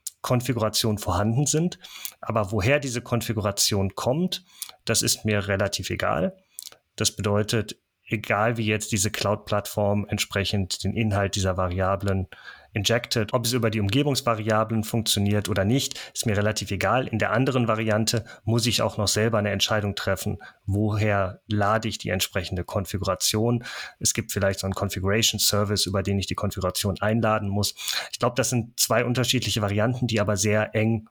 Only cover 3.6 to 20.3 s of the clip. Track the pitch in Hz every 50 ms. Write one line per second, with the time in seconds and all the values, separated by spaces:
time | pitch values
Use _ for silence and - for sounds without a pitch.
3.6 | - - 107 98 95 95 - - - 120 135 165 180 180 - - - _ - -
4.6 | - - - _ - - 113 - - 117 - - - 110 104 104 95 98 98 95
5.6 | 104 98 - - 92 - 101 - 92 98 - - 185 190 - - _ _ - -
6.6 | - - - _ _ _ - - 110 - - - 98 104 101 104 104 - 123 110
7.6 | 104 - - _ _ _ _ _ _ - 123 107 - - 110 101 110 120 120 117
8.6 | 110 107 107 104 - - 117 101 107 104 - - - 101 107 107 - - 107 104
9.6 | - - - 110 104 101 104 101 98 - 107 104 - - - 101 95 - - 101
10.6 | 95 92 - - - 98 - 107 113 107 98 101 98 95 - 101 95 95 90 95
11.6 | 92 90 87 95 92 92 98 98 101 98 95 95 87 - - - - - - -
12.6 | - - - 110 98 - 113 120 - - - 117 107 - - 127 117 113 127 123
13.6 | 113 110 104 110 101 98 113 139 143 147 135 - - 120 113 107 104 110 107 107
14.6 | 110 110 113 110 107 - - 117 110 - - 101 101 101 104 104 101 - 104 98
15.6 | 95 101 127 139 131 - - - - - - - - 120 101 104 101 107 107 -
16.6 | 104 - 101 90 - 95 113 131 131 - 113 104 107 - 104 117 131 139 123 127
17.6 | 117 110 110 110 113 110 104 110 113 - - 110 - - - - - 107 117 120
18.6 | 113 123 98 - 110 104 - 107 104 - - 107 107 117 113 107 104 104 98 98
19.6 | - - 110 107 104 101 95 - - 101 95 - - 104